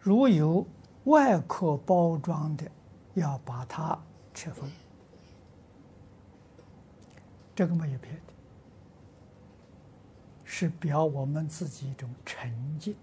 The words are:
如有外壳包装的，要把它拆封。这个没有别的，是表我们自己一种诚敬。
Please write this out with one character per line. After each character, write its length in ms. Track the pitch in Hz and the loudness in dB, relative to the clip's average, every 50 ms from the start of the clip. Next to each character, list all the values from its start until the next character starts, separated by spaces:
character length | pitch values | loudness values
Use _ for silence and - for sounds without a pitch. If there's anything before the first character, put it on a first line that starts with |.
如 280 | - 196 196 233 269 269 | 4 4 4 6 6 6
有 380 | 214 156 151 156 165 185 - - - - - - - - - | 6 6 4 4 2 2 0 -2 -10 -20 -20 -20 -20 -8 2
外 360 | 262 294 311 277 269 214 170 | 6 6 8 8 8 4 4
壳 360 | - - - - 190 165 151 139 | 2 -2 -6 -2 0 0 0 0
包 380 | - - 185 175 170 170 165 156 | 2 4 4 6 6 4 2 0
装 360 | 139 175 156 147 151 156 151 | -2 -4 -4 -4 -2 -4 -4
的， 140 | 143 156 - - - - - - - - - - | -6 -8 -12 -14 -20 -20 -20 -20 -20 -20 -6 -2
要 240 | 196 165 147 139 127 | -2 0 0 -2 -4
把 260 | - - 123 123 127 | -8 -10 -10 -10 -10
它 340 | - - - 160 160 160 - - - - - - - - | -10 -8 -8 -4 -4 -4 -6 -8 -20 -20 -20 -20 -20 -16
拆 160 | - - 165 | -14 -12 -12
封。 200 | - - 143 139 - - - - - - - - - - - - - - - - - - - - - - - - - - - - - - - - - - - - - - - - - - - - - - - - - - - - - - - - - | -12 -12 -12 -14 -14 -16 -20 -20 -20 -20 -20 -20 -20 -20 -20 -20 -20 -20 -20 -20 -20 -20 -20 -20 -20 -20 -20 -20 -20 -20 -20 -20 -20 -20 -20 -20 -20 -20 -20 -20 -20 -20 -20 -20 -20 -20 -20 -20 -20 -20 -20 -20 -20 -20 -20 -20 -20 -20 -20 -20 -2
这 120 | - 190 | -2 0
个 80 | 170 175 | 0 0
没 180 | 170 160 151 135 | -2 -2 -4 -6
有 60 | 127 | -8
别 120 | - - | -10 -14
的， 80 | - 165 - - - - - - - - - - - - - - - - - - - - - - - - - - - - - - - - - - - - - - - - - - - - - | -16 -16 -18 -20 -20 -20 -20 -20 -20 -20 -20 -20 -20 -20 -20 -20 -20 -20 -20 -20 -20 -20 -20 -20 -20 -20 -20 -20 -20 -20 -20 -20 -20 -20 -20 -20 -20 -20 -20 -20 -20 -20 -20 -20 -20 -20 -18
是 240 | - - - - 165 | -14 -8 -4 -4 -4
表 360 | - - - 165 143 151 160 | -4 -4 -4 -2 0 2 2
我 200 | 156 143 139 135 | 0 0 -2 -4
们 240 | 135 143 156 160 151 | -4 -4 -4 -4 -6
自 180 | - - 180 147 | -6 -8 -10 -10
己 220 | 131 - 139 135 | -10 -10 -10 -10
一 40 | 135 | -10
种 200 | - 135 123 123 - - | -10 -10 -12 -12 -14 -14
诚 520 | - - - - 123 117 113 123 139 151 151 | -14 -14 -10 -10 -8 -8 -8 -8 -8 -8 -8
敬。 160 | - 208 208 - | -8 -10 -10 -10